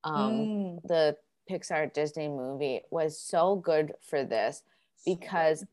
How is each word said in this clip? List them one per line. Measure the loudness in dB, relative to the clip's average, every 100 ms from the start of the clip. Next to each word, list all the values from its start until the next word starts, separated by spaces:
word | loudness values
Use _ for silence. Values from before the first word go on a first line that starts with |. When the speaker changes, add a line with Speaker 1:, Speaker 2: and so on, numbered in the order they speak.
Speaker 1:
um, | -2 0 2 2 0
Speaker 2:
Mm. | -2 -4 -6 0
Speaker 1:
the | 4 4 2 _ _ -8
Pixar | -8 -2 -2 0
Disney | 0 -2 -2 -6
movie, | -4 -6 -4 -4 -4 -4
was | -2 -2 -4
so | -2 2 4 2
good | 2 2 2 -6
for | -4 -2
this | 0 0 0 -4 _ _ _
Speaker 2:
So | _ -4
Speaker 1:
because | -4 -2 2 2 2
Speaker 2:
good. | -2